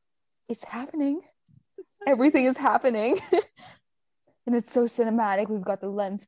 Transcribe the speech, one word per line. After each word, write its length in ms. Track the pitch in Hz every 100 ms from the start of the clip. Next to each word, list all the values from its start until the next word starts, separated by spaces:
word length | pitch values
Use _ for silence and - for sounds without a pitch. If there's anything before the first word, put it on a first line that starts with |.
| _ _ _ _ -
"It's 160 | 226
happening. 560 | - 226 277 320 277 302 - _ _ _ _ - - _ 403
Everything 400 | 254 277 302 254
is 100 | 254
happening." 640 | 277 214 262 226 226 370
<laughs> 40 | - 349 - _ - - _ _ _ _ _ _ -
And 80 |
it's 160 | 240 220
so 140 | 254
cinematic. 640 | 240 - 226 226 214 208 208
We've 140 | 214
got 160 | 185 196
the 80 | 190
lens 380 | 202 196 196